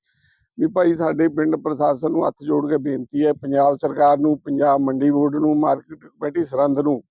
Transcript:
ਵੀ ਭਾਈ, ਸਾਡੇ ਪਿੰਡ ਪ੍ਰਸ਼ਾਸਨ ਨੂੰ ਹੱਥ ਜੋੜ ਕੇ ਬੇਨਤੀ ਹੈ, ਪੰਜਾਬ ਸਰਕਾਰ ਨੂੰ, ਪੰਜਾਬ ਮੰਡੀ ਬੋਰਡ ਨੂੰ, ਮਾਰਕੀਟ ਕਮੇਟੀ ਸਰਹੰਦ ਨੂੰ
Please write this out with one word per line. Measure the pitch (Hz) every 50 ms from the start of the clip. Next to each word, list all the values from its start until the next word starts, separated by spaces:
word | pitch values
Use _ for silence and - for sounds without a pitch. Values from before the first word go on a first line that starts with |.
| _ _ _ _ _ _ _ _ _ _ _
ਵੀ | - -
ਭਾਈ, | 160 180 185 175 170 170
ਸਾਡੇ | 160 170 156 156 151 165
ਪਿੰਡ | 160 143 151 156 160 156
ਪ੍ਰਸ਼ਾਸਨ | 147 - 156 147 127 151 147 139 127 151 156
ਨੂੰ | 165 165 165
ਹੱਥ | - - - 143
ਜੋੜ | 151 147 147 143 147
ਕੇ | 156
ਬੇਨਤੀ | 143 131 147 135 127 123 - - 143 151
ਹੈ, | 151 143
ਪੰਜਾਬ | - - 139 139 139 139 143 143
ਸਰਕਾਰ | - 160 143 135 143 147 143 147
ਨੂੰ, | 139 147 156 151 131
ਪੰਜਾਬ | - 147 139 139 147 143 139 139
ਮੰਡੀ | 139 135 131 131 143 147
ਬੋਰਡ | 143 143 147 143 143
ਨੂੰ, | 151 156 151 151 151
ਮਾਰਕੀਟ | 151 147 139 135 - 160 156 151
ਕਮੇਟੀ | - 160 _ _ 156 147 143 175 165
ਸਰਹੰਦ | 131 131 127 143 143 139 143
ਨੂੰ | 143 147 139 113 - _